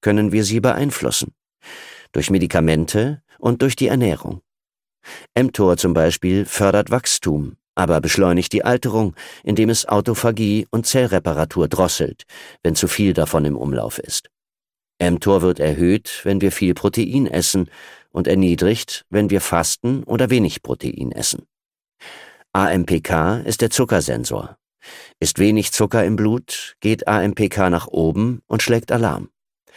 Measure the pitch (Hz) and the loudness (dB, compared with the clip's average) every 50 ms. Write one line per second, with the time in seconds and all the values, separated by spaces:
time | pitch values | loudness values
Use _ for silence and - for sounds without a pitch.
0 | - 104 104 104 107 104 98 107 107 95 107 117 104 127 117 - 143 143 - - | 0 2 2 2 2 2 2 0 0 0 0 0 2 2 0 0 -2 -4 -4 -4
1 | - - - - - - - _ _ _ _ _ _ - - - - - - - | -4 -2 -2 -2 -4 -6 -10 _ _ _ _ _ _ -20 -20 -20 -20 -20 -20 -20
2 | - _ - - 76 - 98 95 87 80 - 87 80 80 80 78 82 80 - 104 | -16 _ -4 -4 0 2 2 2 2 2 2 2 2 4 2 2 0 0 0 0
3 | 110 135 151 151 _ _ _ - - 117 120 120 135 135 123 - 135 - 120 131 | 0 0 -4 -8 _ _ _ -4 -2 -2 0 2 0 0 0 0 0 0 2 2
4 | 123 101 78 65 - - - 87 _ _ _ _ _ _ _ _ _ _ _ _ | 2 0 0 -2 -6 -10 -12 -12 _ _ _ _ _ _ _ _ _ _ _ _
5 | _ - - - - - - - 131 127 - - 101 92 87 82 - 92 82 82 | _ -20 -20 -20 -14 -6 -2 0 0 0 2 2 2 2 4 2 2 2 2 4
6 | 80 82 - - - 95 92 98 101 - - - 104 98 95 104 101 - 110 127 | 2 2 2 0 0 0 0 0 0 -2 -2 0 2 2 2 2 0 0 -2 -2
7 | - - - - - 92 76 73 71 - - _ _ _ - - 90 80 85 78 | -2 -2 -4 -2 -2 -2 -2 -2 -2 -6 -10 _ _ _ -4 -2 0 2 2 2
8 | 71 78 - - 95 90 87 90 90 - - 104 - 117 123 123 - 127 104 113 | 2 0 2 2 4 4 4 2 0 0 -2 -2 0 0 0 0 0 -2 0 0
9 | 110 95 80 - - - - - - - 104 101 110 110 117 - - - 107 101 | -2 -2 -4 -8 -16 -20 -20 -12 -4 -2 0 2 2 2 2 0 0 0 0 0
10 | 98 - 113 - - 117 113 104 113 101 104 110 - - - 113 110 - - 135 | 0 0 -2 0 0 -2 0 0 0 0 0 0 -2 -2 -4 -4 -2 0 0 0
11 | 127 117 95 90 80 90 80 73 80 78 - 92 80 73 - 90 92 87 - - | 0 2 0 0 0 0 -2 -2 -2 -2 0 0 0 0 2 2 2 2 2 -2
12 | 78 - - - - _ - - - - - _ - 87 80 - - 90 - - | -4 -4 -6 -10 -18 _ -20 -20 -20 -20 -12 _ -2 -2 0 0 0 -2 0 2
13 | 104 98 87 80 80 78 - 82 73 73 71 57 62 71 67 60 55 57 - - | 2 2 2 2 0 0 0 0 0 0 -2 -2 -4 -4 -4 -4 -6 -6 -8 -10
14 | - - - - - _ _ _ _ _ _ _ _ _ _ _ _ _ _ - | -10 -8 -8 -8 -10 _ _ _ _ _ _ _ _ _ _ _ _ _ _ -2
15 | 87 87 87 85 - 101 98 95 82 92 90 - 73 78 76 73 87 87 98 110 | 0 0 0 0 2 4 4 4 4 2 2 2 0 0 0 2 2 2 2 2
16 | - - - - - 98 98 95 95 95 - - 101 92 87 - - 101 - - | 0 -6 -12 -6 -2 -2 0 2 0 0 0 0 0 0 0 0 0 -2 0 0
17 | 110 - - 139 135 90 64 82 80 - - 98 90 - - - - - - - | -2 0 0 0 0 0 0 -2 -2 0 0 -2 -2 -4 -6 -20 -20 -20 -20 -20
18 | _ _ - 82 87 - 87 95 95 90 85 78 87 95 113 117 - - - - | _ _ -4 -2 0 2 2 4 4 2 2 2 2 2 0 0 -4 -10 -12 -14
19 | - - - 104 104 98 101 95 - - - 85 82 - - - - 120 127 135 | -10 -4 -2 0 0 2 0 0 0 0 0 0 0 0 -4 -4 -2 -2 -2 -2
20 | - - 113 117 127 117 127 123 107 - - - - - 62 - - - - - | -2 -2 -2 0 0 2 2 2 2 0 -2 -6 -8 -8 -8 -6 -6 -8 -8 -6
21 | 65 62 - - - - - - - _ _ _ _ _ _ _ _ _ _ _ | -8 -8 -6 -6 -6 -6 -6 -6 -10 _ _ _ _ _ _ _ _ _ _ _
22 | - - - - - - - _ _ _ - 95 95 87 85 95 85 - 92 80 | -20 -20 -20 -20 -20 -20 -20 _ _ _ -2 0 0 2 0 0 0 0 0 -2
23 | 78 - 90 80 78 87 107 123 - - 110 - 120 110 - - 127 123 117 90 | 0 0 0 0 2 2 0 -2 -2 -4 -2 0 0 0 0 0 0 2 2 0
24 | 76 - 62 57 60 - 58 52 - - - _ _ _ _ _ _ - - - | 0 0 -4 -4 -4 -6 -6 -8 -10 -12 -16 _ _ _ _ _ _ -20 -20 -20
25 | - - _ - - - - - 98 104 107 110 98 - - - 110 101 - 117 | -20 -18 _ -6 -4 -4 0 2 4 4 4 2 0 0 0 0 0 2 2 2
26 | 101 87 110 101 104 107 110 123 - - - - - - - _ - 104 110 - | 2 2 2 0 0 0 0 -2 -4 -8 -12 -12 -12 -14 -12 _ -2 -2 -2 0
27 | - - 107 104 90 104 92 - 107 95 - 104 95 90 87 82 - - - - | 0 0 0 2 2 0 0 0 0 0 2 2 2 2 2 0 -2 -2 -2 0
28 | 82 80 80 92 107 120 123 117 _ - 113 110 - - 117 117 - - 117 120 | 0 2 2 0 0 -2 -2 -6 _ -4 -2 -2 0 2 0 0 0 0 0 0
29 | 117 95 69 50 - - _ _ _ _ _ _ _ _ _ | 0 0 -2 -2 -8 -14 _ _ _ _ _ _ _ _ _